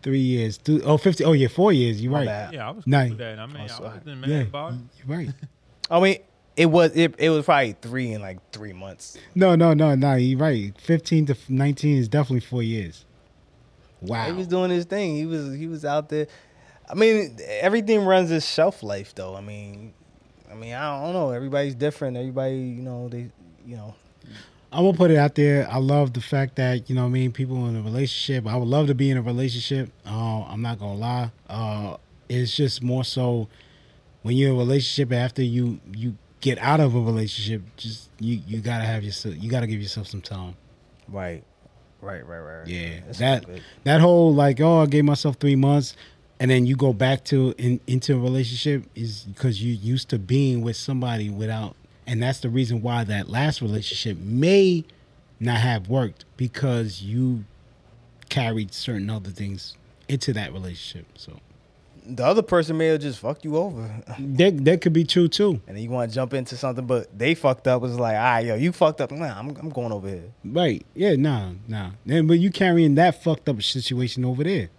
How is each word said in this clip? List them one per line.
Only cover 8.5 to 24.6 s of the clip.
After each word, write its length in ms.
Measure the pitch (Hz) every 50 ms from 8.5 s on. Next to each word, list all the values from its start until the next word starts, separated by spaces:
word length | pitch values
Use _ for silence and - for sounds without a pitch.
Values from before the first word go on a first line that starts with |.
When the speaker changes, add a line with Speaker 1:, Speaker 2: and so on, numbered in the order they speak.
| -
Speaker 2:
three 200 | 107 107 104 92
months. 420 | 90 95 98 95 _ - - - - - - -
Speaker 1:
No, 200 | 180 190 185 175
no, 180 | 160 170 170 160
no, 200 | 147 156 156 143
no. 200 | 131 131 143 135
You're 240 | 127 123 127 135 127
right. 400 | 151 160 139 113 101 101 98 -
Fifteen 440 | - - 165 160 160 - 165 160 151
to 100 | 143 135 - - -
nineteen 480 | 131 131 135 143 143 - - 151 147 135
is 100 | 123 107
definitely 320 | 107 147 143 123 127 123 117
four 160 | - 127 123 117
years. 420 | 113 113 113 98 85 80 - _ _ _ _ _ _ _ _ _ _ _ _ _ _ _ _ _ _ _ _
Wow. 260 | - 90 117 117 113
Speaker 2:
He 60 | 156 170
was 140 | 185 185
doing 240 | 175 175 185 185 185
his 140 | 180 175 170
thing. 320 | 170 190 202 208 180 151
He 100 | 147 156
was, 280 | 165 165 156 147 139 135
he 120 | 143 156
was 180 | 165 165 151 151
out 240 | 147 143 151 151 151
there. 160 | 151 151 151 147 - - _ _ _ _ _ _ _ _ _
I 80 | - -
mean, 440 | 190 220 226 220 214 202 147 117 110 76 69
everything 560 | 107 104 135 185 202 233 214 208 226 214 202
runs 260 | 190 190 185 185 165
its 160 | 165 160 147
shelf 360 | - - - 160 190 196 - -
life, 320 | 107 101 98 98 - -
though. 200 | - 95 92 95
I 60 | 98
mean, 540 | 101 104 104 104 104 101 101 101 107 110 - _ _ _ _ _ _ _ _ _ _ -
I 40 | 104
mean, 200 | 110 113 117 120
I 260 | 127 143 147 143 139 143
don't 120 | 165 180
know. 160 | 185 165 135
Everybody's 440 | 123 120 131 135 135 143 143 143 131
different. 440 | 117 139 151 147 - 147 135 123 123
Everybody, 380 | 127 131 127 131 131 131 131
you 260 | 131 131 127 120 120 127
know, 260 | 127 123 120 123 123
they, 220 | 117 120 120 123 _ _ 87 85 82 _ _
you 100 | 120 120
know. 180 | 113 107 107 107 _ _ _ _ _ _ - 110 - - - _ _